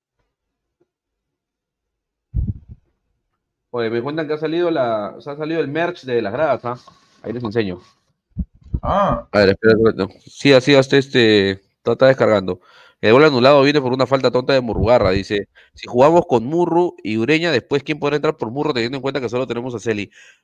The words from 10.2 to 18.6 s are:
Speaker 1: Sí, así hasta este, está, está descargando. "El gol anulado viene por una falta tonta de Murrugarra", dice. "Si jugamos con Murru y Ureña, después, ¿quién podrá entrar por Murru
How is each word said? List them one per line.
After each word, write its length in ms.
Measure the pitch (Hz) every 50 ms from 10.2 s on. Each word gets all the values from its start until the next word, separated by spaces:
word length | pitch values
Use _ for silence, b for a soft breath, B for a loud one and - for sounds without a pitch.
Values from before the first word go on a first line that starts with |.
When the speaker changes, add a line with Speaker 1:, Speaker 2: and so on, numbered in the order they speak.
| _
Speaker 1:
Sí, 260 | - - - - 143
así 220 | 135 127 - 147 143
hasta 220 | 135 131 135 143
este, 540 | 139 131 135 - 131 117 110 107 104 98 98
está, 400 | 95 95 _ _ _ _ - 117
está 140 | 117 - 131
descargando. 540 | 135 131 131 120 107 107 101 92 92 90 - b b b b b b b b
"El 120 | - 107
gol 120 | 117 131 156
anulado 380 | 156 143 120 120 135 147 143
viene 180 | 139 143 143 147
por 120 | 131 123
una 140 | 123 131 131
falta 240 | 120 139 135 131 123
tonta 220 | 110 127 127 143
de 80 | 139 131
Murrugarra", 500 | 123 113 101 92 95 107 123 120 107 92
dice. 380 | 95 98 98 - 107 101 101 - _ b b b b
"Si 120 | - -
jugamos 380 | 104 117 120 131 151 165 175 165
con 180 | - - 117 113
Murru 500 | 127 160 170 175 165 165 170 180 175 - -
y 140 | - 98 107
Ureña, 340 | 110 113 123 156 160 170 175
después, 320 | 151 120 - - 139 143
¿quién 160 | 139 - 151 147
podrá 180 | - 143 143
entrar 200 | 151 147 156 151
por 140 | - 123 110
Murru 220 | 117 143